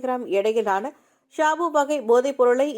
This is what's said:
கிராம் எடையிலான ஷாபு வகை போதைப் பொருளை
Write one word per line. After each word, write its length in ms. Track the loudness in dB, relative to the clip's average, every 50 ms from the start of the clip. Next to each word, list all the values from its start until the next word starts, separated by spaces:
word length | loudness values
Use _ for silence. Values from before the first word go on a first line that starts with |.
கிராம் 220 | -4 -4 -4 -6 -4 -2 -2 0
எடையிலான 520 | 0 0 0 0 0 0 -2 -2 -4 -8 -12 _ _ _ _ _ _ _ -4
ஷாபு 320 | -2 -2 0 0 -2 -2 0 0
வகை 200 | 0 0 0 -2 -2 0 2
போதைப் 300 | 2 2 2 2 0 2
பொருளை 280 | 2 2 4 2 0 0 0